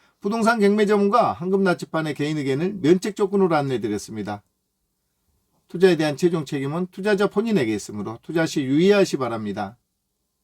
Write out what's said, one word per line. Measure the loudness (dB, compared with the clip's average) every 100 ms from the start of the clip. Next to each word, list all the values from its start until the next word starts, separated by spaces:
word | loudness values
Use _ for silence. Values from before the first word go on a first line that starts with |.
| _ _
부동산 | -4 0 2 4
경매 | 2 4 2
전문가 | 2 4 2 2
황금 | -2 -2 0
나침반의 | 2 0 -2 -4 -4
개인 | -4 -2 -2
의견을 | -2 -2 -2 0
면책 | 4 4 2 -2
조건으로 | -2 2 2
안내드렸습니다. | 2 0 -2 -4 -6 -8 -10 -8 -10 -14 _ _ _ _ _ _ _ _ _ _ _ _
투자에 | 2 4 4
대한 | 0 0
최종 | 0 0 -4
책임은 | -6 -4 -4 -6
투자자 | -4 0 0 0
본인에게 | -2 -2 0 0 -2
있으므로 | -6 -8 -8 -10
투자 | -6 -2 -2
시 | -2
유의하시 | 0 2 4 4 2 0
바랍니다. | -4 -4 -6 -6 -8 -12 _ _ _ _ _ _